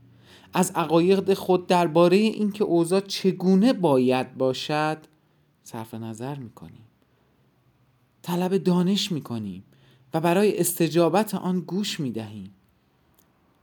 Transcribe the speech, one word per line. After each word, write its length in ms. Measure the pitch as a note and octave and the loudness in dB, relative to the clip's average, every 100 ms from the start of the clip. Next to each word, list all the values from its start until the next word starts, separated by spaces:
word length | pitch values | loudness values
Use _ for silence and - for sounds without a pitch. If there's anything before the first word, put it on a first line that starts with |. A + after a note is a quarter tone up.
| _ _ _ - - | _ _ _ -20 -8
از 180 | E3+ F#3 | -2 -2
عقاید 640 | E3 D#3 E3 F3 G3 F#3+ | -2 2 2 4 2 2
خود 340 | F#3+ - F3+ F3+ | -2 2 0 2
درباره 500 | F3+ F3 E3 F3 F#3+ | 2 2 4 4 4
اینکه 460 | A3 - G#3 F#3+ | 2 0 -4 -2
اوضاع 360 | F3 E3+ E3+ F#3+ | 0 2 2 0
چگونه 720 | G3 - F#3+ F3+ F3+ F#3+ A#3+ | -2 -2 -2 0 2 4 4
باید 640 | G#3 E3+ C3 B2+ B2+ B2+ B2 | 4 4 4 4 2 -2 -2
باشد، 600 | C3 B2+ - D3+ D#3 D#3 - _ _ _ _ _ | -2 -2 -4 -2 -2 -4 -12 _ _ _ _ _
صرف 300 | - A#2 A2 | -16 -14 -12
نظر 420 | A2 A2+ A2 C3 D3 | -12 -12 -10 -10 -10
می‌کنیم. 480 | A2+ - D#2+ - A2 _ _ _ _ _ _ _ _ _ _ _ _ _ | -12 -18 -20 -20 -20 _ _ _ _ _ _ _ _ _ _ _ _ _
طلب 360 | - F3 F#3 F#3+ | -8 -4 -2 0
دانش 540 | D#3+ F3+ F3+ G3+ - | 2 2 2 0 -2
می‌کنیم 520 | D#3 C#3+ A#2 G#2 F#2 - _ _ _ _ | -6 -6 -8 -8 -12 -16 _ _ _ _
و 80 | D#3+ | -2
برای 380 | E3+ F3+ G#3 - | 0 2 2 2
استجابت 760 | F3 - D#3+ E3 E3 F#3 G#3+ G3 | -2 0 0 2 2 2 -2 -4
آن 240 | F3+ F#3 | -4 -4
گوش 400 | D#3 F3+ G3+ - | -4 -6 -6 -6
می‌دهیم. 540 | C3+ A2 G#2+ G#2 F#2+ _ _ _ _ _ _ _ _ _ _ _ | -6 -6 -10 -14 -16 _ _ _ _ _ _ _ _ _ _ _